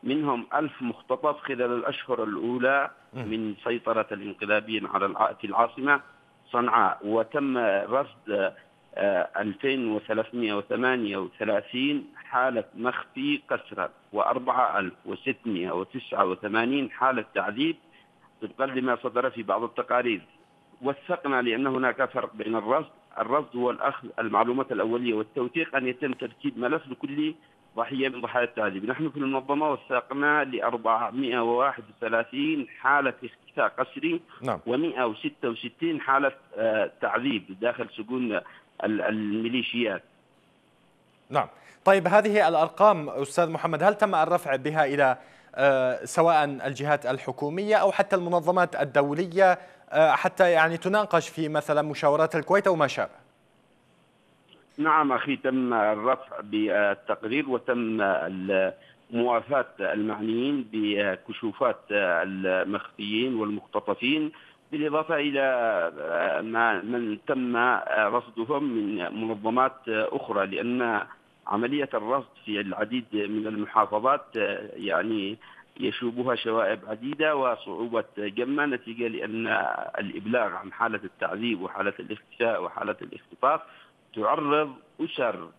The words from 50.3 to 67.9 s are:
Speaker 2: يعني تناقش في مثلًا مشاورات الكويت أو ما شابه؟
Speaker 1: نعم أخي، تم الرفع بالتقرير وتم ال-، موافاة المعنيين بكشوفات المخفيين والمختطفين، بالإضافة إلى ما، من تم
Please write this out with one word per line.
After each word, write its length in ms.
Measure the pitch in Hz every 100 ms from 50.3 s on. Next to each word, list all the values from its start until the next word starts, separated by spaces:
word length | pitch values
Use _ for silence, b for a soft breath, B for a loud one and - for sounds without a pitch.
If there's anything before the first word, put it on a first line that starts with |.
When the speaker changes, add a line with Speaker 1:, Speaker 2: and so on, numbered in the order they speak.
| - 180
Speaker 2:
يعني 260 | 165 160 165
تناقش 520 | 185 208 208 170 -
في 200 | - 156
مثلًا 320 | 151 147 151
مشاورات 540 | 151 143 151 147 160 165
الكويت 320 | 143 196 196
أو 80 | 170
ما 120 | 139
شابه؟ 340 | - 98 - _ _ _ _ _ _ _ _ _ _ _ _ _ - _ -
Speaker 1:
نعم 340 | 156 156 147
أخي، 240 | 123 143 131
تم 380 | 135 131 123
الرفع 680 | 117 107 107 117 131 - -
بالتقرير 1080 | 104 107 107 98 104 101 - 107 110 131 139
وتم 520 | 123 - 120 113 110
ال-، 720 | 98 92 82 95 95 95 95 - b b _
موافاة 540 | 117 120 117 113 139 123 -
المعنيين 880 | 95 107 107 104 110 117 131 143 110
بكشوفات 1080 | 110 104 101 101 92 - 107 113 - 127 107 -
المخفيين 1400 | 104 95 82 92 95 95 92 92 98 - - 104 107 127 120
والمختطفين، 960 | 107 104 - 104 104 98 123 156 151 B B B _
بالإضافة 440 | 147 151 147 156 160
إلى 260 | 147 139 135 127 117 101 85 73 76 82 90 73
ما، 380 | 107 113 117 101
من 360 | 104 120 117 104 -
تم 300 | 135 123 120 123 113 -